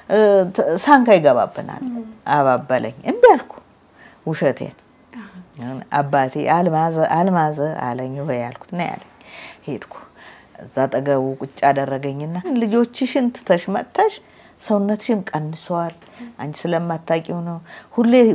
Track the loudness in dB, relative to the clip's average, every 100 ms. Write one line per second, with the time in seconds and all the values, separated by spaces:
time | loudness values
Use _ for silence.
0 | 0 4 6 6 4 0 -2 0 6 6
1 | 8 6 6 4 2 -4 -12 -10 -10 -10
2 | -12 -14 -2 2 2 0 0 -4 -4 -8
3 | -8 4 6 6 0 -18 _ _ _ _
4 | -20 _ -8 -2 0 -2 -8 -14 _ _
5 | _ -20 -20 -20 -20 -14 -12 -12 -4 -4
6 | 0 0 0 -2 0 2 2 0 0 0
7 | 0 2 2 2 0 -2 -6 -4 -6 -6
8 | -8 -8 -6 -6 -6 -12 -12 -8 -6 -8
9 | -16 _ -20 -20 -20 -18 -12 -12 -12 -20
10 | -20 _ -20 -20 _ -20 -10 -4 -2 -2
11 | 0 0 -2 -6 -10 0 2 2 -2 -4
12 | -6 -8 -8 -8 -4 -2 0 0 0 -2
13 | -4 0 -2 -4 0 0 0 -6 -6 0
14 | 0 -2 _ _ -20 _ -2 -2 0 -4
15 | -2 -4 -2 -6 -6 -10 -8 -6 -6 -10
16 | -20 -20 -20 -12 -12 -8 -4 -4 -4 -8
17 | -2 -4 -4 -8 -8 -10 -14 -20 -10 0
18 | 4 6 6